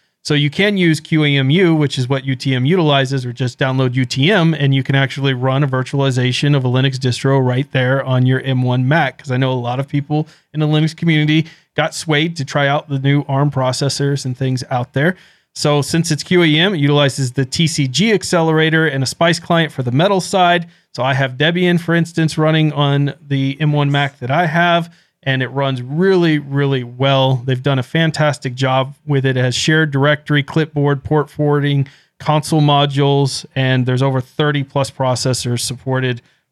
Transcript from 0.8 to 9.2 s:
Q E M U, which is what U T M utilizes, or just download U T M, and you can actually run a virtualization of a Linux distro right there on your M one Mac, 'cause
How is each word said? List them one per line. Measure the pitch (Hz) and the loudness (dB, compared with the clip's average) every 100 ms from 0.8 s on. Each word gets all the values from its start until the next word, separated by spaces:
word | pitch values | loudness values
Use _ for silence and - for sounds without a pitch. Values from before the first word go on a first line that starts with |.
| 170 156 | 2 0
Q | - 160 147 | 0 0 2
E | 139 | 2
M | 131 | 2
U, | 165 180 160 | 4 4 2
which | 143 - | 0 -2
is | 123 | -2
what | 139 135 | -2 -2
U | 127 | -4
T | 139 | -2
M | 131 131 | 0 2
utilizes, | 185 156 139 131 135 123 | 2 2 2 0 -2 -6
or | |
just | 120 127 - | -4 -6 -2
download | 135 131 131 123 | -2 0 0 0
U | 123 | -2
T | 131 143 | 0 2
M, | 170 165 | 4 2
and | 156 143 135 | 2 2 0
you | |
can | 127 | 2
actually | 139 135 - 139 | 0 0 -2 -2
run | 127 131 135 | 0 0 0
a | 147 | 0
virtualization | 131 127 139 135 127 127 123 143 143 | -2 -2 -2 0 0 0 0 2 2
of | 127 | 2
a | |
Linux | 127 135 131 | 0 0 0
distro | 127 120 135 135 | -4 -2 0 2
right | 127 127 135 | 2 -2 -2
there | 135 127 135 | -2 0 0
on | 131 127 127 | 0 2 2
your | 131 | 0
M | 127 131 | 0 -2
one | 123 127 127 | 0 0 0
Mac, | 160 139 | 0 0
'cause | - | -4